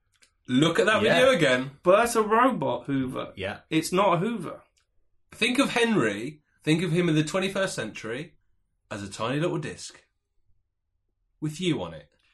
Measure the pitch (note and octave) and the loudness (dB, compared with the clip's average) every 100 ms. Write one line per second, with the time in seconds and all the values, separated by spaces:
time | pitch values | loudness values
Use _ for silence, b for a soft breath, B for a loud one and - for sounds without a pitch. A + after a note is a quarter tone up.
0 | _ _ _ _ - B2+ D#3+ E3 G#3 A3 | _ _ _ _ -2 2 4 4 2 2
1 | G#3+ - C4 G#3+ C#3+ B2+ C#3 - F3 G3+ | 4 4 6 4 4 2 -2 -2 4 4
2 | A#3 A#3 G#3 A3 C4+ F3+ C3 B2 - C#3 | 4 0 2 4 2 2 -4 -4 -4 -2
3 | B2+ B2 - - F#2+ G#2+ - D#3+ D#3 F3+ | -2 -6 -8 -8 -8 -8 -4 -2 0 2
4 | G3+ E3+ G#3 A3+ C#3 - _ _ _ _ | 2 2 -2 -6 -8 -14 _ _ _ _
5 | _ _ _ - A#3 B3 A3 A#3+ A#3 G3 | _ _ _ -4 0 0 0 0 2 2
6 | A2 G2+ B2+ D#3 _ _ - D#3+ F3 E3+ | 0 -2 -8 -14 _ _ 0 0 0 0
7 | F3 D#3 D3+ F#3+ F#3+ G3 F#3 - A2 - | 2 2 0 -2 -2 -2 -4 -6 -10 -10
8 | A2 B2 D#3+ _ _ _ _ _ - G#2+ | -10 -10 -12 _ _ _ _ _ -14 -12
9 | G2+ - A2+ C#3+ F3 D3+ B2+ F2+ - - | -10 -6 -4 -2 -2 -4 -8 -12 -16 -20
10 | _ _ _ _ _ _ _ _ _ _ | _ _ _ _ _ _ _ _ _ _
11 | _ _ _ _ D#3 D#3 F3+ B2 E2+ D#2+ | _ _ _ _ -10 -4 -2 -2 -6 -12
12 | - _ _ | -20 _ _